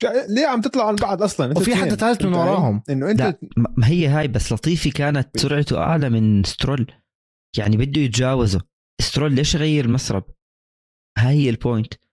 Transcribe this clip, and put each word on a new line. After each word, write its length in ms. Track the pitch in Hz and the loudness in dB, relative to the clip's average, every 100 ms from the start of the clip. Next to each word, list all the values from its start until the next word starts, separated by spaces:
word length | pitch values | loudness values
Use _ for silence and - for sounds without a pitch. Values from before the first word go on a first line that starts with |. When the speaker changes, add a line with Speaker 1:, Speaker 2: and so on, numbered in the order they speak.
Speaker 1:
جا-، 220 | 247 254 196 | -2 -2 -2
ليه 180 | 226 302 | 0 0
عم 140 | 240 | 0
تطلعوا 260 | 233 262 214 | -2 0 0
عن 80 | 208 | 0
بعض 280 | 208 185 | -2 0
أصلًا؟ 240 | 208 - 127 | -2 -2 -2
أنتوا 140 | 170 | 0
Speaker 2:
وفي 140 | 196 208 | 0 0
حدا 180 | 220 | 0
Speaker 1:
اثنين. 60 | 214 | 0
Speaker 2:
ثالث 220 | 220 226 | 0 0
من 60 | 196 | 0
Speaker 1:
أنت 100 | 175 | 0
Speaker 2:
وراهم. 460 | 170 196 131 104 - | 0 2 0 -2 -2
Speaker 1:
إنه 220 | 135 151 | -2 0
أنت 100 | 220 | 0
Speaker 3:
لا، 160 | 127 - - - | 0 -2 -4 -2
ما، 160 | 117 123 | 0 2
ما 100 | 113 | 2
هي 200 | 175 147 | 4 2
هاي، 200 | 151 147 | 0 0
بس 260 | 120 - | -2 -2
لطيفي 380 | 113 156 175 151 | -2 -2 0 -2
كانت 380 | 139 143 143 - - | -2 0 0 -2 -2
Speaker 1:
بس. 60 | |
Speaker 3:
سرعته 360 | 139 147 143 87 | -2 0 0 -2
أعلى 320 | 113 160 139 | 0 0 2
من 340 | 113 107 101 | 2 4 2
سترول. 480 | 92 - - 143 - - _ _ _ _ _ - | 0 -2 -4 -2 -4 -8 _ _ _ _ _ -4
يعني 200 | 104 107 | 0 2
بده 240 | 139 147 | 0 0
يتجاوزه. 600 | 135 107 127 131 107 92 - _ _ - | 0 0 0 2 0 0 -4 _ _ -6
سترول 320 | - - 151 | -4 -2 0
ليش 220 | 131 147 160 | 0 0 0
يغير 320 | 156 147 120 | 0 2 2
مسرب؟ 360 | 127 - 98 - - _ _ _ _ _ _ _ - | 0 -2 -6 -6 -16 _ _ _ _ _ _ _ 0
هاي 180 | 123 147 | 2 2
هي 140 | 135 | 2
البوينت. 440 | 110 120 113 110 - _ | 0 -2 -2 -4 -10 _